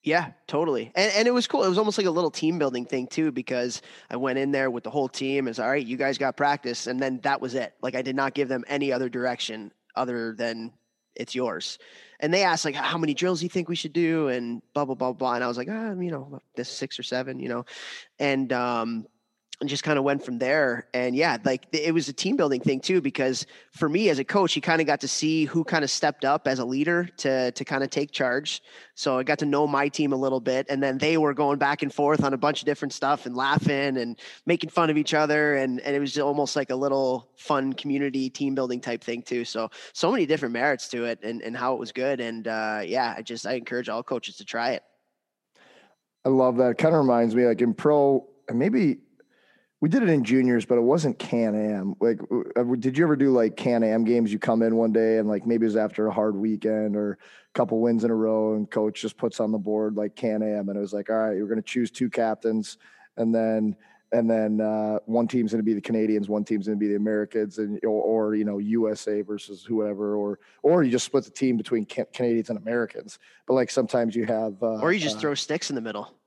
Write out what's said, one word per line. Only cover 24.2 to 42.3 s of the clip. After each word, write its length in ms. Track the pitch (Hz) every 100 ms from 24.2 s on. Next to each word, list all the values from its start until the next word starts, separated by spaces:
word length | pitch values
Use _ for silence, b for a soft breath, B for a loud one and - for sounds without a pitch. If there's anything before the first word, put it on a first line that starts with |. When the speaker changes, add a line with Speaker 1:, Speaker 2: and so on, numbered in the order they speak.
Speaker 1:
coach, 320 | 135 202 175 151
you 60 |
kinda 220 | 175 165
got 180 | 151 143
to 60 | 135
see 360 | - 156 160
who 200 | 147 165
kinda 220 | 156 165 139
stepped 380 | - 147 -
up 240 | 135 156 139
as 120 | 131
a 40 |
leader 400 | 120 131 151 170 175 -
to, 340 | 139 131 123
to 100 | 123
kinda 240 | 131 139 139
take 240 | 151 147
charge. 520 | - 131 127 147 - B B B
So 240 | - 143 127
I 40 |
got 160 | 131 147
to 40 |
know 220 | 147 143 151
my 220 | 143 143
team 260 | - 147
a 20 | 131
little 240 | 135 131
bit, 240 | 117 131 139
and 120 | 139
then 140 | 139 135
they 220 | 151 165
were 160 | 151
going 240 | 139 147 143
back 240 | 143 147
and 100 | 139
forth 320 | - 143 151
on 80 | 139
a 60 | 135
bunch 240 | 180 -
of 20 |
different 300 | 151 143 139
stuff 320 | - 139 143 123
and 100 | 123
laughing 600 | 135 147 - 139 143 131
and 200 | 120 113 B B -
making 240 | 170 160
fun 180 | - 160
of 80 | 151
each 160 | 147
other. 440 | 156 151 151 151 139
And, 220 | 135 123
and 140 | 143
it 60 | 139
was 180 | 139 147
almost 380 | 143 143 139 151
like 140 | 135
a 40 | 131
little 520 | 139 135 131 127 - _
fun 380 | - 143 135
community 560 | 131 147 139 143 131 131
team 240 | - 139
building 260 | 135 127 123
type 240 | 123 117
thing 160 | - 117
too. 240 | - 123
So, 240 | 117 113 113 B B
so 180 | - 165
many 140 | 247
different 300 | 147 156 135
merits 340 | 117 143 131 -
to 160 | 120
it 140 | 120 113
and, 200 | 107 117
and 120 | 107
how 200 | 123 127
it 40 | 131
was 140 | 117
good. 280 | 123 131 131
And, 280 | 117